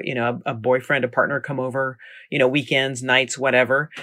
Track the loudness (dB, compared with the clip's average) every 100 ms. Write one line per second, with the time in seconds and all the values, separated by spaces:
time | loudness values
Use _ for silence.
0 | -4 -2 -2 -2 -6 -2 0 0 0 -2
1 | 0 0 0 -2 -4 -6 -4 -4 -4 -6
2 | -18 -20 -6 2 4 2 2 0 0 -2
3 | 0 2 0 -2 2 4 4 0 -2 -10